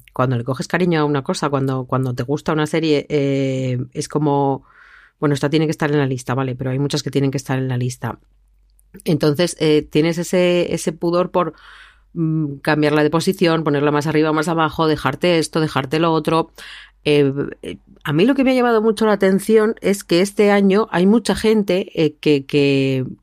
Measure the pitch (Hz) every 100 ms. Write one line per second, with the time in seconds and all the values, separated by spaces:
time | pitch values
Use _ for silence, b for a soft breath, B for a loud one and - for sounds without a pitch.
0 | - - 127 120 120 127 - 170 180 160
1 | 147 143 131 185 147 135 135 131 127 127
2 | 131 123 123 151 - 156 151 165 160 143
3 | - 151 139 135 135 131 131 123 123 151
4 | 143 151 147 143 139 131 b b b b
5 | b _ 147 143 147 156 156 156 151 147
6 | 135 131 127 131 135 127 131 131 143 147
7 | 143 139 139 139 - 131 131 123 123 123
8 | 117 - _ _ _ _ _ _ _ -
9 | - 147 156 143 175 - 156 151 151 147
10 | 160 170 170 185 180 175 170 165 - 160
11 | 170 175 180 180 165 B B B B B
12 | B 170 160 160 147 139 - 151 151 151
13 | 151 160 190 185 170 165 156 143 147 147
14 | 151 151 156 156 175 165 156 - 160 147
15 | 139 143 180 165 156 165 156 131 135 156
16 | 170 160 156 165 160 - B B B _
17 | - 147 139 139 - - - - _ -
18 | - 147 226 277 262 254 240 226 220 220
19 | 220 202 190 190 - 220 220 - - 202
20 | - 170 196 - 208 202 196 196 220 170
21 | 190 233 202 196 220 220 202 269 - -
22 | 151 - 156 147 135 147 139 135 135 131
23 | 131 -